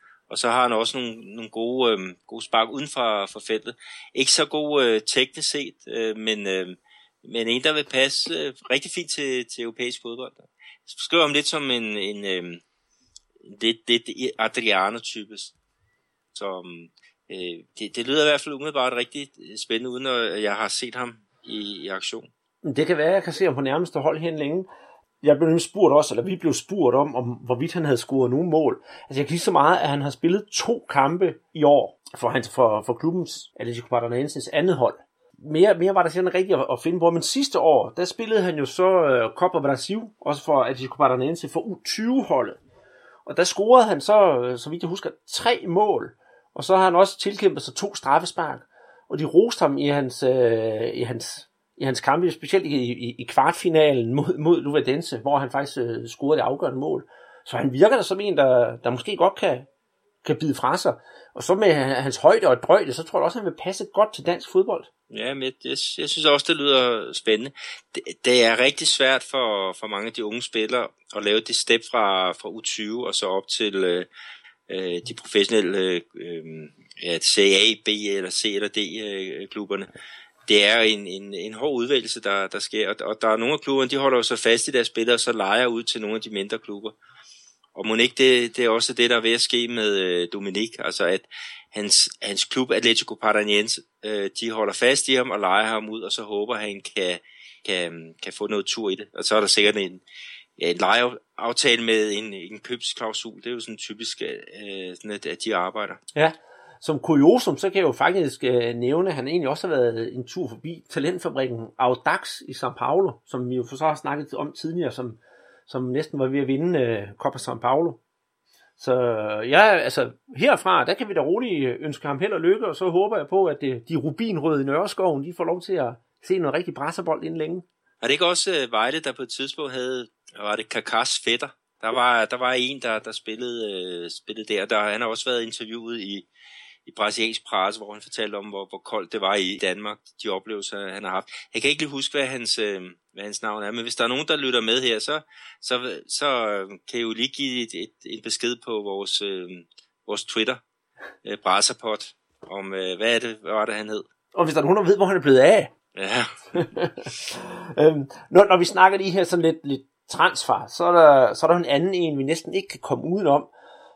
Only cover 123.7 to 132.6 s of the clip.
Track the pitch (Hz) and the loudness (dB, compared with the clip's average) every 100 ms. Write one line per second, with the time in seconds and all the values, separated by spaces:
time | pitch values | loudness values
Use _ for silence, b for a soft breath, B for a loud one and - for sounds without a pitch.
123.7 | 123 117 160 139 143 226 170 156 147 135 | -4 -4 -2 -2 -2 -2 0 0 0 2
124.7 | 147 196 - 185 143 151 175 170 175 175 | 0 0 0 0 0 -4 -6 -4 -4 -4
125.7 | 185 123 117 _ _ - 185 156 147 175 | -2 -2 -6 _ _ -4 -2 0 -2 -4
126.7 | 135 143 170 165 156 160 165 156 180 - | -6 -6 -6 -4 -4 -4 -6 -6 -6 -10
127.7 | _ _ _ 117 147 175 175 - 170 123 | _ _ _ -2 2 2 0 0 -2 -2
128.7 | 113 120 156 147 123 123 - 135 - 143 | 0 0 -2 -6 -8 -10 -8 -8 -8 -8
129.7 | 127 127 127 117 _ _ - 104 107 107 | -6 -6 -6 -10 _ _ -10 -4 -4 -4
130.7 | 117 - 113 131 - - 117 143 - _ | -6 -2 -2 0 -2 -2 -2 -4 -14 _
131.7 | _ 110 123 123 120 107 123 127 127 | _ -4 0 2 2 2 -2 -2 0